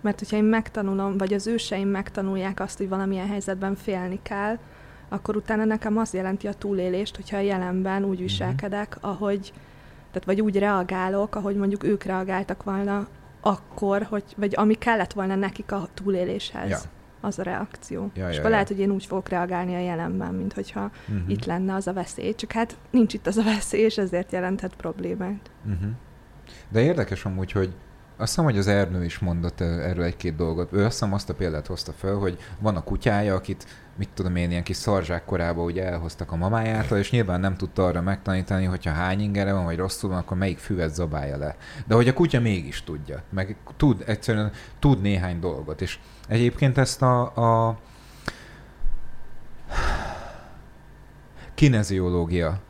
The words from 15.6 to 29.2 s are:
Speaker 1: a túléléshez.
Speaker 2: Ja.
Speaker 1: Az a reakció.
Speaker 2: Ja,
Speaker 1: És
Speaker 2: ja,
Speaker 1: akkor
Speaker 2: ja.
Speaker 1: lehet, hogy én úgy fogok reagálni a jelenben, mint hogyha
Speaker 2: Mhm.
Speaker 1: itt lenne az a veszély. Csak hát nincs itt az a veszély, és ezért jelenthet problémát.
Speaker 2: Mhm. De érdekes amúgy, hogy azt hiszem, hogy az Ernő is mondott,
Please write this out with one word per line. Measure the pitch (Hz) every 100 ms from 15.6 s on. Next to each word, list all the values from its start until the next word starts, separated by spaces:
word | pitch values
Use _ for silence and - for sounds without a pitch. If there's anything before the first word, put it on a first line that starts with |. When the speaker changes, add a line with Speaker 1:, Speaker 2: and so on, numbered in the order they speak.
| 202
Speaker 1:
a | 202 175
túléléshez. | - 190 185 180 208 - - 196
Speaker 2:
Ja. | 196 - - - -
Speaker 1:
Az | 202 -
a |
reakció. | 175 180 196 - - 175 202
Speaker 2:
Ja, | 190 185
Speaker 1:
És |
Speaker 2:
ja, | 73
Speaker 1:
akkor |
Speaker 2:
ja. | 220
Speaker 1:
lehet, | 226 196
hogy | 196
én | 196
úgy | 196 -
fogok | 190 -
reagálni | 180 180 180 180
a | 180
jelenben, | 180 170 170 190 180
mint | 185 190
hogyha | - 196 202 202 - -
Speaker 2:
Mhm. | 104 90
Speaker 1:
itt | 101
lenne | 120 170 190
az | 190 190
a |
veszély. | 185 170 - -
Csak | 220 220
hát | 226 226 - -
nincs | 247 220
itt | 214 -
az | 202
a |
veszély, | 220 208 - -
és | 220 220
ezért | 190 175 185
jelenthet | 185 180 190 185 -
problémát. | 170 190 180 180 185 202 - -
Speaker 2:
Mhm. | 107 92 101 120 - - - - - - -
De | 110
érdekes | 135 170 101 95
amúgy, | - 92 92
hogy | 104 95 90 - - - -
azt | 110
hiszem, | -
hogy | 160 104
az | 98
Ernő | 101 92 90
is | 87
mondott, | -